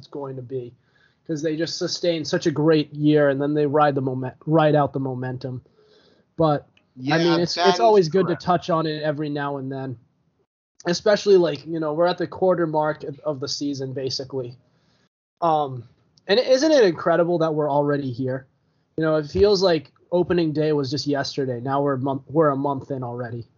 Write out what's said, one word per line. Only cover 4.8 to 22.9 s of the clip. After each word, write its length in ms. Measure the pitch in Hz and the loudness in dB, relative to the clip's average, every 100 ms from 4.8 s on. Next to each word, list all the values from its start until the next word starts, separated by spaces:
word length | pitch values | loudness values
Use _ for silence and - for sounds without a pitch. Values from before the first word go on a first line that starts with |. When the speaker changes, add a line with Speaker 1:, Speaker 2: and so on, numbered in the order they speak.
| 139 | 2
Speaker 1:
the 60 | 139 | -2
momentum. 640 | 135 127 127 127 131 127 - _ _ _ _ _ _ - | -6 -6 -6 -8 -8 -10 -14 _ _ _ _ _ _ 0
But, 300 | 160 143 - _ _ 127 | 2 2 -4 _ _ -10
I 40 | |
Speaker 2:
Yeah, 160 | 131 160 | -2 2
Speaker 1:
mean, 200 | 170 165 | 2 2
it's, 120 | 170 | 0
Speaker 2:
that 140 | 175 180 | 2 2
Speaker 1:
it's 80 | 180 | 4
Speaker 2:
is 60 | |
Speaker 1:
always 280 | 226 208 160 | 4 4 4
good 140 | 190 | 0
to 60 | 175 | 0
Speaker 2:
correct. 120 | 170 | -2
Speaker 1:
touch 280 | - 175 - | 0 0 0
on 160 | 160 160 | -2 -2
it 160 | 151 | -4
every 260 | 151 143 151 | -4 -4 -4
now 280 | 143 143 139 | -4 -6 -6
and 140 | 131 | -8
then, 240 | 135 135 120 _ _ _ _ _ _ _ _ 175 | -8 -10 -12 _ _ _ _ _ _ _ _ -6
especially, 500 | 170 214 208 208 190 | -2 0 2 6 6
like, 300 | 165 143 147 | 4 -2 -6
you 120 | 165 | -6
know, 140 | 156 | -2
we're 140 | 151 175 | 0 0
at 100 | 175 | 0
the 80 | 156 | -6
quarter 400 | - 185 175 165 | -2 0 2 0
mark 380 | 151 151 147 | 0 -2 -4
of, 160 | 147 139 | -8 -8
of 200 | 151 143 | -6 -6
the 80 | 135 | -6
season, 460 | - 143 135 135 | -6 -6 -6 -8
basically. 640 | 131 131 - 131 135 120 - _ _ _ _ _ _ _ - | -6 -6 -6 -8 -8 -10 -12 _ _ _ _ _ _ _ -4
Um, 480 | 170 156 139 131 113 _ _ _ - | 0 2 0 -8 -14 _ _ _ 0
and 120 | 214 | 2
isn't 320 | 254 262 269 | 4 2 4
it 120 | 214 202 | 6 4
incredible 540 | 156 175 165 170 175 | 2 2 2 2 0
that 140 | 160 | 0
we're 160 | 151 147 | 0 0
already 420 | 143 143 143 135 | 2 2 0 -4
here? 340 | 120 127 131 - _ _ _ _ - | -6 -4 -6 -10 _ _ _ _ -4
You 80 | |
know, 120 | 160 156 | 0 0
it 120 | 147 | 0
feels 340 | 185 202 190 | 2 4 4
like 280 | 185 160 - _ - | 2 2 -2 _ -4
opening 420 | 180 170 180 160 | -2 0 0 0
day 180 | 151 151 | 0 0
was 200 | 147 131 | 0 -2
just 160 | 139 147 | -4 -2
yesterday. 520 | 143 139 - 131 120 | -2 -4 -4 -4 -4
Now 220 | 131 139 | -4 -2
we're 140 | 143 131 | 0 -2
a 40 | |
month, 220 | 139 135 135 | -2 -6 -2
we're 240 | 147 151 | 2 2
a 40 | 139 | 2
month 360 | 143 135 135 | -2 -4 -6